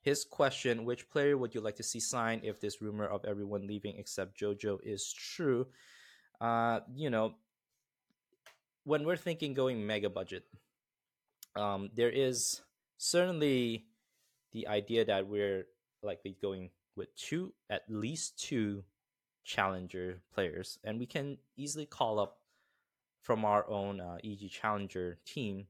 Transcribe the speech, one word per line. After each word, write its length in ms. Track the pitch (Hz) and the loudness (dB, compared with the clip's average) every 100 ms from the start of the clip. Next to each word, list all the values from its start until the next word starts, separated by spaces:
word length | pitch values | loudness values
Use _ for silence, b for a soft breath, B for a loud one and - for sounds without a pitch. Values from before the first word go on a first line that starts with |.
his 240 | - 139 - | 2 2 -2
question, 580 | - 139 - 127 117 | 2 2 4 0 2
"Which 260 | 113 123 - | 0 -4 -2
player 280 | 147 143 143 | 2 4 4
would 180 | 120 113 | 2 -2
you 60 | |
like 160 | 107 104 | -4 -4
to 60 | |
see 180 | 113 117 | -6 -4
sign 400 | - 127 113 113 | -2 0 2 0
if 160 | 110 104 | -2 -4
this 220 | 104 - | -4 -4
rumor 260 | 107 104 104 | -6 -2 -2
of 160 | 101 | -2
everyone 440 | 104 101 101 101 98 | -2 -4 -2 -4 -4
leaving 300 | 104 104 95 | -6 -6 -8
except 400 | 101 - 95 - | -8 -6 -6 -2
JoJo 420 | 104 101 107 98 | -2 0 -2 -2
is 300 | - 101 - | -4 -6 -6
true?" 540 | - - - 156 120 131 B B B B B B _ | -8 -10 -2 2 2 0 B B B B B B _
Uh, 400 | 117 117 117 113 - | 2 4 4 2 -2
you 160 | 127 151 | -4 0
know, 260 | 113 110 - _ _ _ _ _ _ _ _ _ _ - _ _ _ | 2 2 -2 _ _ _ _ _ _ _ _ _ _ -20 _ _ _
when 200 | 143 151 | 0 2
we're 120 | 151 175 | 2 0
thinking 400 | 175 165 151 135 | -2 -2 -2 2
going 320 | 131 117 104 | 2 2 0
mega 240 | 107 101 | 0 0
budget, 320 | 95 92 92 - - _ _ _ _ _ _ _ _ - - | -2 -6 -8 -10 -20 _ _ _ _ _ _ _ _ -10 -2
um, 340 | 104 98 101 113 | 0 0 -4 2
there 160 | 120 | 4
is 500 | 127 131 120 - - - _ _ _ | 4 2 2 -2 -4 -10 _ _ _
certainly 880 | - 175 180 165 147 127 120 113 - _ _ _ _ _ _ | 0 2 2 2 4 4 2 -2 -10 _ _ _ _ _ _
the 160 | 113 - | -8 0
idea 360 | 104 104 117 | 0 4 4
that 240 | 110 98 98 | 6 4 2
we're 380 | 104 101 95 92 _ _ _ | 2 2 2 -4 _ _ _
likely 340 | 104 87 98 92 | -6 -4 -8 -4
going 300 | 101 95 92 _ _ - | -4 -4 -8 _ _ -10
with 200 | - - | -10 -10
two, 360 | - 160 185 - _ | -4 -4 -4 -12 _
at 100 | 104 - | -6 -4
least 500 | 107 113 160 - - | -4 -4 -4 -8 -8
two 440 | - 135 104 101 95 _ _ _ _ _ | -2 0 0 -2 -8 _ _ _ _ _
challenger 800 | - - 95 92 92 92 90 90 _ | -6 2 2 0 -6 -6 -6 -6 _
players, 460 | - 92 85 92 - | -2 0 -2 -8 -8
and 160 | 113 113 | -6 -6
we 80 | 123 | -4
can 320 | 156 143 135 _ - | -4 -6 -8 _ -10
easily 300 | 143 151 147 | -6 -6 -8
call 320 | - 120 107 | 0 2 4
up 220 | 98 - _ _ _ _ _ _ _ _ | 0 -4 _ _ _ _ _ _ _ _
from 200 | - 113 | 0 2
our 240 | 107 104 - | 6 6 4
own, 320 | 104 98 98 | -2 -2 -4
uh, 180 | 90 87 | -8 -8
E 140 | 110 98 | -8 -8
G 120 | 101 | -10
challenger 680 | - 107 104 98 92 90 85 - | -2 0 0 -2 -2 -4 -6 -10
team. 400 | - 110 98 | -6 -4 -4